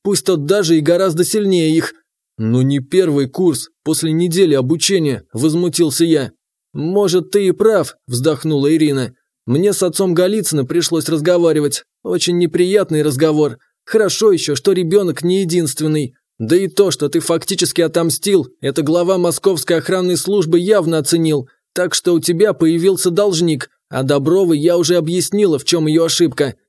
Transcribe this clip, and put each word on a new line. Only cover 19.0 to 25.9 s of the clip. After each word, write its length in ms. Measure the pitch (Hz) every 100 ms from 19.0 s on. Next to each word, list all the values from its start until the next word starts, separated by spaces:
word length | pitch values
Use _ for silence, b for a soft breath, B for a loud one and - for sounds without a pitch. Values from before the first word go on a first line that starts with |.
| 175 190
Московской 640 | 175 165 196 175 - 165
охранной 380 | 160 185 180 175
службы 420 | 185 208 160 175
явно 400 | 180 208 165 160
оценил. 500 | 143 170 160 151 131 b _
Так 200 | - 180
что 180 | - 180
у 80 | 170
тебя 320 | 160 170 208
появился 580 | - 165 165 185 185 185
должник. 600 | 175 208 165 170 147 - _ _
А 140 | 131
Добровой 560 | 135 143 139 185 180 151
я 180 | 160 175
уже 200 | 160 175
объяснила, 600 | 156 175 - 202 202 143
в 60 |
чём 220 | - 175
её 180 | 156